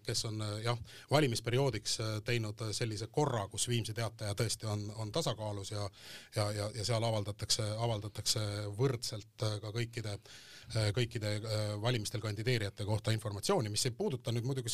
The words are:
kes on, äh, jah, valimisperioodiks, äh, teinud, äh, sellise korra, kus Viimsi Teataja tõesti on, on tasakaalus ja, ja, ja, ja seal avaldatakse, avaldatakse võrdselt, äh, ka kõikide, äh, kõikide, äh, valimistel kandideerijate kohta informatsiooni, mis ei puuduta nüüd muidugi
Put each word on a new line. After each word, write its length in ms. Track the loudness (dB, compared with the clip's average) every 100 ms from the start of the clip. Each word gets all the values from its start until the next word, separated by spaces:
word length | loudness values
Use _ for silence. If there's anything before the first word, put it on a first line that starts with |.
kes 200 | -4 -2 -2
on, 100 | -2
äh, 140 | -4 -2 -2
jah, 100 | -2 -4 -12 2
valimisperioodiks, 880 | 4 4 2 0 2 2 0 -2 -2
äh, 160 | -2 -4
teinud, 380 | 0 -2 -2 -6
äh, 120 | -4 -2
sellise 320 | -2 -4 -4
korra, 380 | 2 2 2 -2
kus 180 | -2 0
Viimsi 240 | 0 0 -2
Teataja 400 | -4 -4 -4 0
tõesti 300 | 0 -2 -2
on, 140 | -4 -4 -6
on 100 | -4
tasakaalus 640 | -2 -2 -2 -4 -6 -6
ja, 180 | -6 -6 -8 -18 -18 -6 0
ja, 140 | 0
ja, 180 | 0 -4 -4
ja 80 |
seal 180 | 0 0
avaldatakse, 640 | 2 0 -2 -4 0 0 0 -2
avaldatakse 600 | -2 -2 -4 -4 0 0 0 -4 -4 0
võrdselt, 540 | 0 0 -4 -8 -10 -4
äh, 140 | -2 -2
ka 100 | -6
kõikide, 460 | -4 -4 -6 -8 -8 -12 -20 -18 -18 -4 2
äh, 140 | 2
kõikide, 380 | 4 0 0 -2 -2
äh, 220 | -2 -2 0 0
valimistel 400 | 2 2 0 -4
kandideerijate 640 | -4 -2 2 2 0 -4
kohta 300 | 0 2 2 8
informatsiooni, 560 | 8 8 4 4 4
mis 140 | 2 2
ei 80 | 2
puuduta 360 | 2 2 0
nüüd 120 | 2
muidugi 260 | 2 0 2